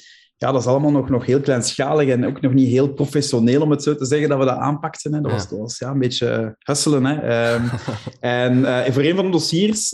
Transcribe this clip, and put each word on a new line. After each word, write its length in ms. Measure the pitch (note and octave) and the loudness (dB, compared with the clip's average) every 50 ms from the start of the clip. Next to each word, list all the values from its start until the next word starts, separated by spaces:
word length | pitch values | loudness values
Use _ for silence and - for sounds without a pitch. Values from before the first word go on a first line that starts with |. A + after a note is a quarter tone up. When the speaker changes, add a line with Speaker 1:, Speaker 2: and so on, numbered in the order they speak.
| - - - - _ _ _ | -16 -20 -20 -20 _ _ _
Speaker 1:
ja, 160 | _ - B2+ C3+ | _ -4 -2 0
dat 80 | C3 | 0
is 60 | A2 | 0
allemaal 240 | B2 B2+ C#3 D3 D3 | 2 2 2 2 2
nog, 180 | D3 C#3+ B2+ - | 2 2 0 0
nog 180 | C3+ A#2+ - | -2 -2 0
heel 140 | - B2 D3 | 2 0 2
kleinschalig 680 | - - C3+ B2 A2+ - - - - C#3 D3+ D#3 D3 C3+ | 2 0 0 0 -2 -2 -2 -2 -2 0 2 2 2 2
en 180 | B2+ A#2+ B2 | 2 2 0
ook 140 | - - - | -2 -2 -2
nog 120 | - C#3 B2+ | 0 2 4
niet 160 | C#3 C3 A#2+ | 4 4 4
heel 240 | A#2+ B2+ C#3 C#3+ C#3+ | 4 2 2 2 0
professioneel, 720 | - C#3+ C#3 - D3+ C#3+ - - A#2+ A2+ A#2+ B2 C#3+ D#3 | -2 -4 0 0 -2 -2 0 0 2 4 4 4 4 2
om 80 | D3+ | 2
het 120 | D3 C#3+ C#3+ | 0 0 0
zo 120 | D3 D3 | -2 -2
te 100 | D3 C3+ | -2 -2
zeggen, 240 | B2+ C#3+ D3+ D3 D3+ | -2 0 0 2 0
dat 100 | C#3+ C3+ | 2 2
we 60 | C3+ | 2
dat 120 | C3 B2 A#2+ | 0 0 0
aanpakten, 560 | B2 C3+ D3+ D3 D#3+ D#3+ D#3 - - D3+ D3+ | -2 -2 -2 -4 -6 -10 -10 -8 -6 -4 -4
hè. 60 | D3+ | -2
Dat 100 | D3 A#2 | -2 -2
Speaker 2:
Ja. 60 | A2 | -2
Speaker 1:
was, 120 | G#2+ F#2 F2+ | -4 -4 -6
dat 100 | - G2 | -8 -10
was, 200 | G#2+ A#2 - - | -8 -10 -10 -10
ja, 120 | B2 B2 | -8 -4
een 80 | C#3 C#3 | -2 0
beetje 580 | B2+ B2 B2 - B2 A#2 A#2 A2+ A2 A2 A2 - | 0 0 0 -2 -2 -2 0 -2 -4 -4 -8 -10
hustelen, 460 | _ - C#3+ D3 - D#3 D3 C#3 B2 | _ -4 -4 -2 0 2 2 2 2
hè. 100 | C3 D3 D#3 | 0 -2 -2
Ehm, 420 | A#2 A#2 A#2 A#2 A#2 A#2 A#2 A#2 A#2+ A#2+ A#2+ A2+ - - A#2 G#2+ | -2 0 0 0 2 2 0 0 -2 -4 -6 -6 -8 -8 -10 -10
Speaker 2:
<laughs> 220 | - - - - | -12 -14 -14 -6
Speaker 1:
en, 440 | - A#2+ B2 B2 B2 B2 B2+ B2+ C3 | -4 -2 0 0 2 2 2 2 2
eh, 280 | C#3 B2+ B2 B2 C3 B2+ | 2 2 0 0 0 0
voor 100 | C3 C#3+ | 2 2
een 140 | D#3 F3 | 2 2
van 80 | F#3 F#3+ | 2 0
de 60 | F#3+ | 0
dossiers, 640 | F3+ D#3+ D#3 - - E3 G3 G#3+ A3 G#3+ - - | 0 0 0 0 0 0 2 0 0 -2 -4 -4